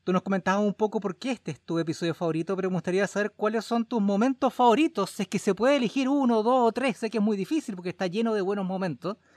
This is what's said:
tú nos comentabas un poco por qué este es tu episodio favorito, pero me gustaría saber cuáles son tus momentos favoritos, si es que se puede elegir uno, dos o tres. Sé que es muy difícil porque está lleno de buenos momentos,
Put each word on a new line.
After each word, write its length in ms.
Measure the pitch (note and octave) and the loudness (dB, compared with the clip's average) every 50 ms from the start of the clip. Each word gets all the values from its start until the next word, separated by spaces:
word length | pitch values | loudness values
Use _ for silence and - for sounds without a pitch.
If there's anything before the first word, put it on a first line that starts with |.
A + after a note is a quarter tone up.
| _ | _
tú 80 | F#3 F#3 | -2 0
nos 80 | F3+ | 0
comentabas 400 | - F#3 G3 F#3 - F#3+ F#3+ G3+ G#3 | 0 0 -2 -2 0 0 0 2 0
un 80 | G#3 G3 | 0 0
poco 260 | - G#3+ G#3 A3 G#3+ | 0 -2 -2 -2 -4
por 160 | F#3 G3 E3+ - | -4 -4 -6 -6
qué 120 | - C4+ | -6 -6
este 180 | A#3+ - _ - | -6 -6 _ -10
es 100 | C#3+ - | -10 -10
tu 180 | _ - E3 E3 | _ -4 -4 -2
episodio 360 | D#3 E3 D#3+ - F3 E3 D3+ | -2 -2 -4 -4 -4 -4 -4
favorito, 400 | - F3+ E3 D#3+ D#3+ E3 - F#3+ | -2 -2 -2 -2 -2 -2 -2 -4
pero 140 | F#3 F#3+ F#3 | -2 -2 -2
me 60 | F#3 | -2
gustaría 300 | F3 - F#3 F3 F#3+ G3+ | -2 -2 -2 0 0 0
saber 260 | - - G3+ G#3 A3 - | 0 -2 -4 -4 -4 -4
cuáles 280 | - G#3 G#3+ A3 A3+ F#3 | -2 -2 -2 0 -2 -2
son 200 | - A#3 A#3 A3+ | -2 -2 -2 -2
tus 160 | - B3 A3+ | -2 -2 0
momentos 520 | G3+ G3+ G3+ G3 A#3 C4+ C4 - C#4 A#3+ - | 2 2 2 2 2 2 2 0 0 -2 2
favoritos, 560 | - B3 A#3+ G#3+ C#4+ D#4+ D#4+ - D4+ C#4+ - | 4 6 6 6 6 4 2 0 -2 -4 -4
si 120 | - - | -4 -6
es 60 | G3 - | -6 -4
que 100 | - F#3 | -4 -2
se 160 | - G#3+ F#3 | 0 0 0
puede 220 | G3 A3+ C4+ C#4+ | 2 2 2 2
elegir 320 | C#4 B3 G3 - C#4 C4 B3+ | 2 0 0 0 -2 0 2
uno, 340 | C#4+ C#4+ C4+ A#3 A#3 A3 | 2 2 2 4 2 2
dos 260 | G#3 A#3 C4 B3+ A#3+ A3+ | 2 2 4 4 4 2
o 40 | |
tres. 240 | G#3+ A#3+ C4+ C4 F3+ - | 2 0 -2 -2 -2 -2
Sé 100 | A#3 G#3+ | -6 -4
que 80 | - A3 | -2 0
es 40 | G3+ | 0
muy 120 | A3 G#3 | 0 0
difícil 380 | G3 F#3 - D#4 D#4 - - G3 | 0 -2 -2 -2 -2 -2 -4 -8
porque 140 | F3+ F3 F3+ | -8 -8 -8
está 160 | E3+ - F#3+ | -6 -4 -4
lleno 260 | F#3 F3 A3 A3+ A3+ G#3+ | -4 -2 -2 0 0 0
de 60 | G#3 | 0
buenos 240 | F3+ F#3+ G#3 G3+ F#3+ | 0 0 -2 -2 -2
momentos, 520 | F3+ F#3+ F#3 F#3+ F3 C#3 - - F3 A3+ - _ _ _ | -4 -4 -4 -4 -4 -4 -6 -8 -8 -10 -10 _ _ _